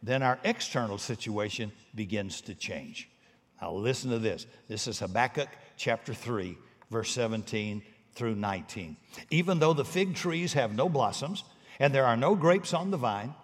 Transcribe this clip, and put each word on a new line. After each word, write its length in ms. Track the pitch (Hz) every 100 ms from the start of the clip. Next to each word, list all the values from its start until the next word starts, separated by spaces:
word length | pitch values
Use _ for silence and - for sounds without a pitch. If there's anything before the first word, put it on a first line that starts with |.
then 200 | 110 131
our 160 | 131 123
external 540 | - 233 - 135 117 101
situation 720 | - 113 - 104 107 - 107 - _
begins 460 | 113 101 104 98 -
to 120 | -
change. 540 | 101 - 82 67 - - _ _ _ _ _
Now 120 | 87
listen 380 | 90 110 127 127
to 80 | 117
this. 280 | 110 87 - - _
This 180 | - -
is 120 | 107
Habakkuk 500 | 98 95 127 - 139 - - -
chapter 380 | - 113 -
three, 420 | 113 - 113 92 87 - _ -
verse 200 | 110 113
seventeen 720 | - 117 110 104 110 107 104 - - _
through 200 | - 117
nineteen. 600 | 107 104 95 76 - 98 - _ - -
"Even 280 | 160 175 175
though 160 | 156
the 100 | 156
fig 300 | 127 180 196
trees 400 | 175 175 170 175
have 200 | 143 117
no 140 | 107 160
blossoms, 560 | 151 110 - 143 202 - - - -
and 160 | 139
there 120 | 135 127
are 100 | 117
no 180 | 139
grapes 400 | 196 160 185 185
on 160 | 170 185
the 80 | 190
vine 360 | 123 101 110 151